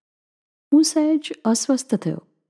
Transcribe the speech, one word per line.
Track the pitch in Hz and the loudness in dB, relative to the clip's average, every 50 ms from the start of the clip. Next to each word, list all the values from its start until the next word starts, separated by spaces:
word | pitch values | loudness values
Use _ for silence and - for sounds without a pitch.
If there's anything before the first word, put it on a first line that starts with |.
| _ _ _ _ _ _ _ _ _ _ _ _ _ _ - | _ _ _ _ _ _ _ _ _ _ _ _ _ _ 2
હું | 302 320 | 4 4
સહેજ | - - 311 302 302 320 294 302 - - - - | 2 2 0 0 2 0 0 -2 -6 -12 -6 -2
અસ્વસ્થ | 220 226 - - - 269 254 - - - | 0 0 0 0 0 -2 -2 -2 -2 -4
થયો | - - 165 - - - _ _ _ _ _ | -4 -2 -4 -6 -6 -10 _ _ _ _ _